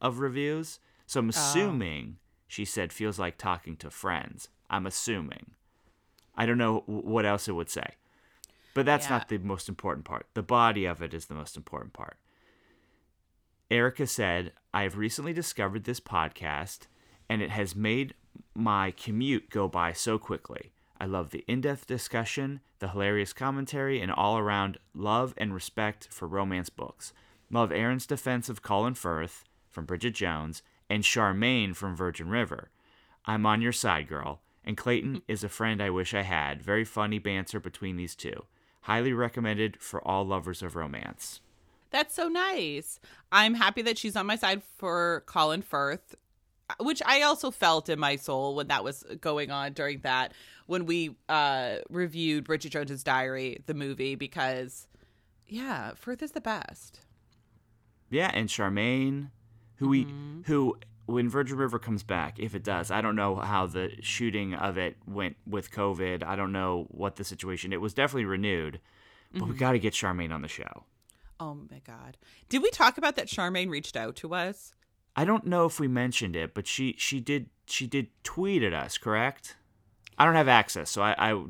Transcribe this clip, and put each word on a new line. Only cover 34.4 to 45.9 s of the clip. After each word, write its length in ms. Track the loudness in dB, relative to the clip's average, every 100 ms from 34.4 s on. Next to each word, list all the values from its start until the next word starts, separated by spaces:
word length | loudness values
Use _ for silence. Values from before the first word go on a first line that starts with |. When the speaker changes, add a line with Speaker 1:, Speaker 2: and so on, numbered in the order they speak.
| _ _
Speaker 1:
And 120 | -8 -4
Clayton 460 | 0 0 0 -6
Speaker 2:
<laughs> 40 | -4
Speaker 1:
is 140 | -4
a 40 | -4
friend 340 | -2 0 0
I 80 | 0
wish 240 | 0 0
I 80 | -2
had. 400 | 0 0 -2 -4
Very 220 | 0 0
funny 340 | 0 -2 0 0
banter 400 | -2 -2 -4 -6
between 360 | -8 -8 -6 -6
these 180 | -6
two. 320 | -8 -8 -8 -14 _ _ _
Highly 300 | 0 2 2
recommended 680 | 2 0 0 0 2 0 -2
for 200 | -8 -6 0
all 180 | 0
lovers 380 | 2 -2 -4 -6
of 120 | -6 -6
romance." 640 | -6 -6 -10 -12 -14 -14 _ _ _ _ -4
Speaker 2:
That's 240 | -2 0
so 140 | -2 0
nice. 720 | 0 0 -2 -4 -6 -10 -16 -18 -18 4
I'm 220 | 8 8
happy 260 | 6 4 4
that 140 | -2 0
she's 160 | -2
on 120 | 0 0
my 100 | 2
side 260 | 2 0 -4 -8
for 460 | -2 2 2 0 0
Colin 360 | 4 4 2
Firth, 520 | -2 0 0